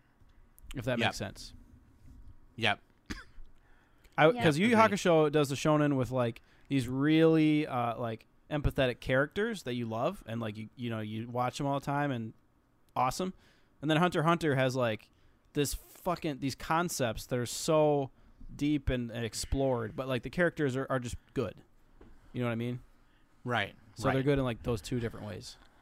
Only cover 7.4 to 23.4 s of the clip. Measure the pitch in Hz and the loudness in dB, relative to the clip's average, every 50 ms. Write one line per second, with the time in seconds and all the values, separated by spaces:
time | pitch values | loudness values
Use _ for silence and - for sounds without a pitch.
7.4 | 156 151 151 151 151 135 127 123 117 117 113 120 123 113 113 - - _ _ _ | 4 4 4 2 0 -2 -4 -4 -4 -4 -4 -4 -6 -6 -8 -10 -12 _ _ _
8.4 | _ - 156 147 135 143 - - 135 127 117 - - - 131 131 143 151 - 202 | _ -6 -4 -2 -2 0 0 2 2 0 0 -2 -2 2 2 2 2 2 -2 -4
9.4 | 214 240 226 180 - 131 123 123 120 113 110 113 127 170 196 - - - 113 117 | -4 -4 -4 -6 -6 -6 -4 -4 -4 -4 -4 -2 -2 -2 -4 -6 -10 -8 -8 -6
10.4 | 113 110 104 110 110 107 _ - 120 117 117 110 107 107 110 110 117 123 120 123 | -6 -6 -8 -8 -12 -14 _ -10 -8 -6 -6 -6 -6 -6 -8 -8 -8 -6 -4 -4
11.4 | 123 127 - - 147 139 139 135 - 147 139 143 147 143 131 117 113 110 - _ | -4 -4 -4 -4 -2 -2 -2 -2 -2 -2 -2 -2 0 -2 -2 -4 -6 -8 -12 _
12.4 | _ _ _ _ _ _ _ _ _ _ - 123 123 127 - - 185 190 - - | _ _ _ _ _ _ _ _ _ _ -2 0 0 0 0 -2 -4 -6 -6 -10
13.4 | _ _ _ _ _ _ _ - - 151 156 151 180 180 - 170 147 165 170 170 | _ _ _ _ _ _ _ -6 0 2 2 4 4 2 2 2 2 4 2 2
14.4 | 165 151 135 135 131 131 123 131 123 117 110 - - _ _ _ _ - _ _ | 2 2 2 4 2 2 2 2 0 0 0 -2 -8 _ _ _ _ -20 _ _
15.4 | _ _ - 147 143 127 - - - - - - - 190 170 - - 160 139 131 | _ _ -2 -2 -2 -2 -2 -8 -12 -16 -16 -8 -4 -4 -4 -2 -4 -6 -6 -4
16.4 | 139 135 123 - - - 160 165 175 170 - - 131 113 104 - - - 135 123 | -4 -4 -4 -4 -2 0 0 0 0 0 -2 -2 -2 -2 -2 -4 -6 -4 -4 -2
17.4 | 120 110 - - - - 160 156 151 151 147 143 135 131 - _ - - - - | -2 -4 -6 -4 0 2 4 6 6 6 4 2 0 -2 -8 _ -20 -20 -20 -20
18.4 | - - - - 147 147 151 143 - - 131 123 120 117 117 117 120 107 - - | -18 -14 -8 -2 0 0 0 0 0 -2 -2 -2 -2 -4 -6 -6 -6 -6 -6 -6
19.4 | - - - 135 135 135 127 120 113 107 - 127 131 131 131 120 - 127 - 175 | -6 -4 -2 0 0 0 0 0 -2 -6 -8 -8 -6 -4 -4 -4 -4 -4 0 2
20.4 | 175 165 - - 151 135 120 131 135 - 135 131 120 117 - - - _ - 135 | 2 2 2 0 0 0 0 -2 -2 -2 -2 -4 -4 -6 -10 -12 -12 _ -4 -4
21.4 | 120 92 - - - _ _ _ _ _ - - - - - - - - - 123 | -4 -4 -6 -12 -18 _ _ _ _ _ -20 -20 -20 -20 -20 -20 -18 -12 -6 -4
22.4 | 123 120 117 113 117 123 123 127 - - - - _ _ _ _ _ _ _ _ | -4 -2 -2 -4 -4 -6 -6 -8 -12 -16 -20 -20 _ _ _ _ _ _ _ _